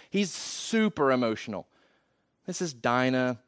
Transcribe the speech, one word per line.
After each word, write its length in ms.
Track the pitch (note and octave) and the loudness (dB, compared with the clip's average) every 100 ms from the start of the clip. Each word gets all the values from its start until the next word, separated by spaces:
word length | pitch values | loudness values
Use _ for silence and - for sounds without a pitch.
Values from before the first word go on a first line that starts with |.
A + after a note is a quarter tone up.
| - | -4
he's 200 | G3 F#3+ | -2 -2
super 800 | - - - - A3+ G#3+ - C#3 | -4 -10 -10 -2 2 2 4 4
emotional. 560 | B2+ A#2 A2 - F#2+ - _ _ _ _ _ _ _ - | 4 2 -2 -6 -10 -10 _ _ _ _ _ _ _ -10
This 160 | F3+ | -6
is 100 | F3 | -6
Dinah, 680 | B2 B2 B2 C3 B2+ B2+ A#2 | -4 0 2 2 2 0 -4